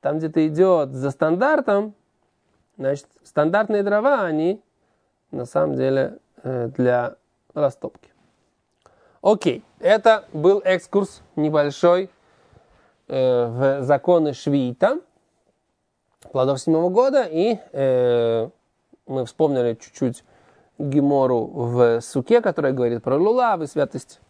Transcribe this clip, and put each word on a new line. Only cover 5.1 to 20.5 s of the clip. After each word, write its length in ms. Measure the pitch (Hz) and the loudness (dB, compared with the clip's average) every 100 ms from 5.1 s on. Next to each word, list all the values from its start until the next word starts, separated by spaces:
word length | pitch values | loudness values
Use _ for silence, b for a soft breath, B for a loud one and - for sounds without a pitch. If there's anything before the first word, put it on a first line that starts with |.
| _ _ | _ _
на 160 | 131 123 | -12 -4
самом 300 | 156 156 135 | -2 -2 0
деле, 420 | 131 135 135 - _ _ | 0 0 -2 -6 _ _
э, 260 | 127 127 117 131 | -8 -6 -6 -2
для 400 | 123 123 120 - _ _ _ | 0 0 -2 -10 _ _ _
растопки. 560 | - 143 - - _ _ _ _ _ _ _ _ _ b b b b | -4 -4 -4 -16 _ _ _ _ _ _ _ _ _ b b b b
Окей, 420 | 190 214 170 120 _ _ | 0 0 0 -4 _ _
это 480 | 170 214 226 220 - | 0 4 4 2 0
был 260 | 151 160 202 | 0 2 2
экскурс 600 | 190 185 - 196 196 - _ - | 0 -2 0 -2 -2 -10 _ -4
небольшой, 760 | 151 156 147 139 175 180 190 b b b b b b b b b _ | 0 0 0 2 2 2 0 b b b b b b b b b _
э, 380 | 135 127 123 120 | 0 2 2 -2
в 360 | 117 135 139 | 0 0 0
законы 500 | 131 143 - 175 151 | 0 0 4 2 2
Швиита, 680 | 135 - 143 127 123 202 302 - _ _ _ _ _ _ _ _ _ _ _ - | -4 -2 -2 -2 0 0 0 -10 _ _ _ _ _ _ _ _ _ _ _ -8
плодов 300 | 135 127 135 | -2 0 0
седьмого 280 | - 160 180 | 0 0 2
года, 380 | 185 269 269 208 | 2 2 2 -2
и, 280 | 156 214 214 - | -2 -2 -2 -6
э, 760 | 139 135 127 123 120 117 113 113 _ _ _ _ _ - | -4 0 2 2 2 0 0 -4 _ _ _ _ _ -10
мы 180 | 131 | -8
вспомнили 500 | 120 - 156 135 120 | -8 -2 0 0 -2
чуть-чуть 500 | 113 - - 131 117 b b b | -4 -14 -6 -6 -6 b b b